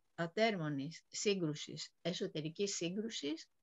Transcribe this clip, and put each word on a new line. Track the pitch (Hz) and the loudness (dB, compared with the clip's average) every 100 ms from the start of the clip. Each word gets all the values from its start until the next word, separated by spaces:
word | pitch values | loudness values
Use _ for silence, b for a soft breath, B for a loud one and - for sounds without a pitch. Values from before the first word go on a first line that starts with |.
| _ - | _ -4
ατέρμονης | 170 214 226 196 151 139 143 - - | -2 4 4 4 0 0 -2 -8 -10
σύγκρουσης, | - 214 196 160 147 - 156 - _ | -2 2 4 2 0 -6 -10 -12 _
εσωτερικής | 175 180 190 160 156 160 202 - | -2 -2 -2 -2 -4 0 0 0
σύγκρουσης, | 170 196 220 - 285 320 - _ | -2 -2 -2 -2 -2 -4 -8 _